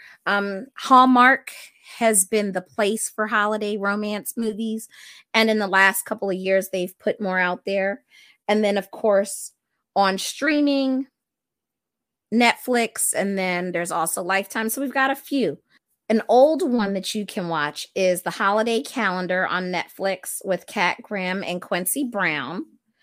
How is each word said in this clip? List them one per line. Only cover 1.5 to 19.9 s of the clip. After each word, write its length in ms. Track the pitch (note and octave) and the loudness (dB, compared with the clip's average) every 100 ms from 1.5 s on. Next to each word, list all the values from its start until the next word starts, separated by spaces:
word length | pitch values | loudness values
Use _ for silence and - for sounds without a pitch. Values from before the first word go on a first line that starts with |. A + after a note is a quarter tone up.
| - - _ - - | -18 -20 _ -20 -2
has 280 | A3+ G#3+ F#3 | 2 2 2
been 260 | G#3+ G#3 | 0 0
the 100 | F#3 | -4
place 480 | F#3 - G#3 A3 - | -6 -2 0 0 -4
for 180 | - G#3+ | -6 -2
holiday 500 | G#3+ G#3 G#3+ G#3 G#3 | 0 0 -2 -4 -4
romance 580 | G3 G3+ G#3 G#3 - - | -2 -2 -4 -6 -8 -6
movies. 500 | A3+ G#3 A3+ A3 - - - - _ | -4 -4 -6 -6 -10 -20 -20 -20 _
And 160 | A3+ A3 | 2 2
in 100 | G#3+ | 2
the 80 | G3 | 2
last 360 | F#3+ G3 F#3+ | 4 4 2
couple 260 | - A3 G3 | -4 -6 -4
of 60 | F#3 | -4
years, 340 | F#3 F#3+ F#3+ | 0 0 0
they've 280 | F#3+ F3+ - | -4 -6 -4
put 220 | - - | -4 -2
more 180 | G3+ F#3 | -2 0
out 260 | F3+ F3+ - | 0 -2 -4
there. 380 | G3 F#3+ G3 _ _ - _ - | -2 -2 -4 _ _ -20 _ 0
And 160 | G#3+ | 2
then, 140 | G#3 G3+ | 2 0
of 140 | F#3+ | -4
course, 640 | - A3+ G3 G3+ - - - _ _ _ - | -2 2 2 2 -6 -14 -18 _ _ _ 2
on 240 | G3 F#3+ | 2 2
streaming, 880 | - - C#4+ D4 C#4+ C#4 C4+ C4 C4+ _ _ _ _ _ _ _ _ _ _ _ _ | -4 -2 0 2 2 2 0 -2 -4 _ _ _ _ _ _ _ _ _ _ _ _
Netflix, 800 | A3 A#3+ - - A#3+ A3+ - - - | 2 2 2 0 0 0 -2 -4 -2
and 220 | G3 G3 | -2 -2
then 340 | F#3 F3 F3+ | -2 -2 -2
there's 200 | E3+ F3 | -4 -4
also 300 | F3 E3 - | -2 -2 -4
Lifetime. 480 | F3+ F#3+ G3+ A3+ A3 | -2 -2 -2 -4 -4
So 120 | B3+ | -4
we've 120 | C#4 | -4
got 160 | C4+ C4+ | 0 0
a 60 | C#4+ | -2
few. 420 | - C#4 F#3+ D3+ _ _ _ _ - | -4 -2 -2 -4 _ _ _ _ -2
An 120 | A3 - | 0 4
old 420 | A#3+ C#4+ D#4+ E4 | 6 6 4 0
one 220 | A#3+ G3+ | 0 0
that 220 | G3 F#3+ A3 | -4 -6 -6
you 100 | G3+ | -6
can 240 | - F3 | -6 -4
watch 380 | D#3+ D3 D3+ - - | -2 -2 -6 -8 0
is 260 | F#3 F3 | 0 0
The 80 | F3 | -4
Holiday 520 | - G3+ G#3+ A3+ A3+ | -2 2 2 2 -2
Calendar 640 | - - G#3 F#3 F3+ F#3 F#3 | -4 -2 -2 -2 -2 -2 -2
on 240 | F3 F#3 | -2 -4
Netflix 760 | F3+ - | -6 -6